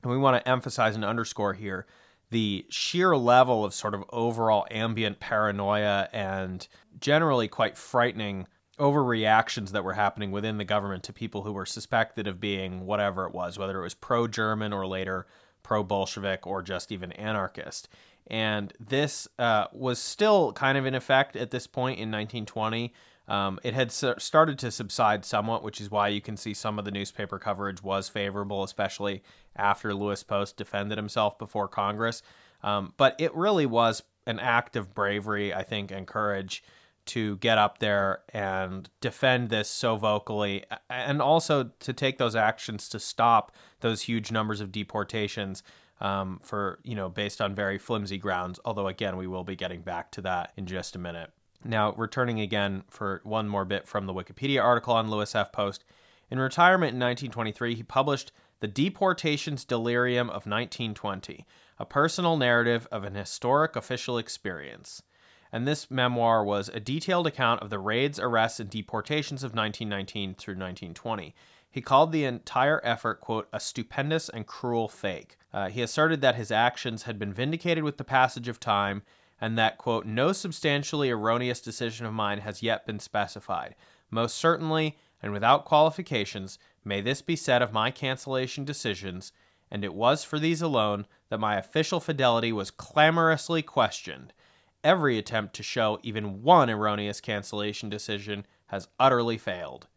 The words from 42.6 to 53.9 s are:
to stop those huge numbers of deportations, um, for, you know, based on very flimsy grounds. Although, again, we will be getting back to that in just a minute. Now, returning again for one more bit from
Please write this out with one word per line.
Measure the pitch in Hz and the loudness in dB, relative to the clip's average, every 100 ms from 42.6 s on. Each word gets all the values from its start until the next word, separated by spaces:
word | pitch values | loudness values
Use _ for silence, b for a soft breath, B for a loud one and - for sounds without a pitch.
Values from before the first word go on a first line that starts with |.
| - 104 - | -8 -10 -8
to | 104 | -8
stop | - - 117 113 - b b b | -8 2 6 6 4 b b b
those | 113 110 | -2 -2
huge | - 113 107 | -2 -4 0
numbers | 113 110 104 | -2 -2 -4
of | 101 | -6
deportations, | 104 101 107 98 113 104 - 98 95 b b b _ | -8 -6 -4 -4 -4 -4 -4 -6 -8 b b b _
um, | 98 98 95 92 | -4 -2 -4 -8
for, | - 104 101 87 | -8 -4 -4 -6
you | - 110 | -10 -6
know, | 92 | -6
based | 92 104 - | -4 -6 -2
on | 101 98 | -4 -2
very | 101 98 | -2 -4
flimsy | - 113 101 95 | -4 -4 -4 -6
grounds. | 98 90 90 92 - | -2 -2 -4 -6 -6
Although, | 104 98 | -2 -4
again, | 90 104 92 | -2 -4 -4
we | 92 | -6
will | 92 90 | -8 -8
be | 95 | -6
getting | 92 87 | -8 -8
back | 82 85 - | -8 -8 -10
to | - | -8
that | 95 90 87 - | -4 -4 -4 -10
in | 92 | -8
just | 92 90 92 | -8 -8 -10
a | |
minute. | 87 85 82 _ _ _ | -10 -10 -14 _ _ _
Now, | - 113 107 | -4 0 0
returning | 104 113 - 123 110 | 0 -4 0 0 0
again | 104 104 101 95 - | 0 0 0 -2 -8
for | - 101 95 | -6 -6 -4
one | - 110 104 | -2 -2 0
more | 101 92 | -2 -2
bit | 98 | -4
from | - | -2